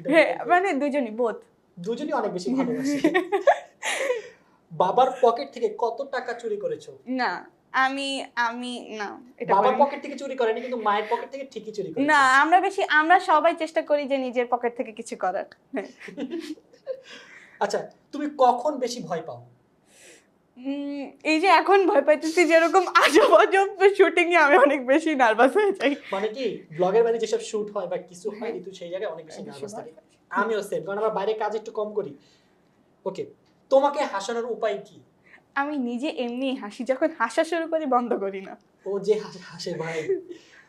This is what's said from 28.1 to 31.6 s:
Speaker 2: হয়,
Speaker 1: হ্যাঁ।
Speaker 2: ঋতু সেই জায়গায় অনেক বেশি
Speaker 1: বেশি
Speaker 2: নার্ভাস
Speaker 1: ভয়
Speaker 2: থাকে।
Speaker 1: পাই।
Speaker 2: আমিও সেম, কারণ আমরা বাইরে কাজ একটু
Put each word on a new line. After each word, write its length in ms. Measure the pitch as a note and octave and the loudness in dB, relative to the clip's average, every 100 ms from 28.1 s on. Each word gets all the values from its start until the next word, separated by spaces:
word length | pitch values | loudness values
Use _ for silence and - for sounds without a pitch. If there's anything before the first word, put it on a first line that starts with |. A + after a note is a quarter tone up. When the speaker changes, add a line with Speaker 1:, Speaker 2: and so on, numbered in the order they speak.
| F3 G#3+ | -10 -10
Speaker 2:
হয়, 80 | A3 | -8
Speaker 1:
হ্যাঁ। 140 | A#3 | -8
Speaker 2:
ঋতু 200 | F#3 F#3 | -8 -12
সেই 180 | F3+ E3+ | -14 -10
জায়গায় 220 | F#3 G#3 | -8 -8
অনেক 140 | D#3+ D#3 | -10 -14
বেশি 120 | D#3 | -16
Speaker 1:
বেশি 120 | D3 | -16
Speaker 2:
নার্ভাস 240 | C#3 G3+ | -14 -14
Speaker 1:
ভয় 60 | A3 | -14
Speaker 2:
থাকে। 120 | - | -16
Speaker 1:
পাই। 520 | - _ _ - F#3 | -20 _ _ -6 -4
Speaker 2:
আমিও 180 | A3 G#3+ | -2 -4
সেম, 220 | - E3+ | -4 -8
কারণ 140 | G3 G3+ | -6 -4
আমরা 120 | A3 | -2
বাইরে 220 | F#3+ G#3 | -2 -4
কাজ 240 | A3 G#3+ | -4 -4
একটু 140 | A3 | -6